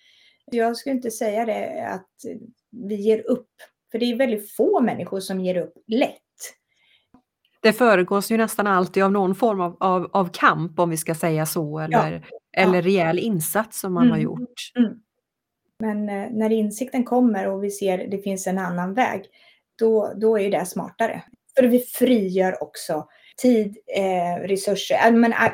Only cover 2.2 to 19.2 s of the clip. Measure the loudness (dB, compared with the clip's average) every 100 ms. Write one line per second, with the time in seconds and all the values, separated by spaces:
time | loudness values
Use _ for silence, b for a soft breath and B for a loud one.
2.2 | -16 -14 -18 _ _ -14 -8 -2 0 0
3.2 | 0 -4 -4 _ B _ _ -4 -2 0
4.2 | 0 -2 -6 0 2 2 2 -2 -6 -8
5.2 | -6 -4 -2 -2 -4 _ -4 -2 -2 -4
6.2 | _ -20 -20 -20 _ _ _ _ _ _
7.2 | _ _ _ _ 2 4 4 4 2 0
8.2 | 0 0 0 0 0 2 2 2 2 2
9.2 | 2 2 0 0 -4 -2 0 0 0 0
10.2 | -2 0 0 0 -2 -2 -2 -2 -4 -4
11.2 | -2 -2 -2 -4 -6 -6 0 0 0 -4
12.2 | B B _ 2 4 4 2 2 2 0
13.2 | -2 -2 -2 -4 -4 -6 -4 4 4 4
14.2 | 0 -4 -12 -14 -6 0 0 -2 _ _
15.2 | _ _ _ _ _ -8 -6 -4 -4 -6
16.2 | -6 -2 0 0 -2 -4 -6 -4 0 2
17.2 | 2 2 -2 -4 -6 -4 -2 -2 -4 -6
18.2 | -6 -6 -4 -4 -4 -4 -4 0 -2 -2